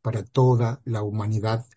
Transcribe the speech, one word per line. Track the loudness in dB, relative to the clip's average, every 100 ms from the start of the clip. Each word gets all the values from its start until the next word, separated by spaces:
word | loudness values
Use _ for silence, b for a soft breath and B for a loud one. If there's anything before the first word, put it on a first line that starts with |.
para | -6 -6
toda | -2 2 4 4 2 -2
la | -6 -4
humanidad, | -4 -4 -2 -2 0 -2 -6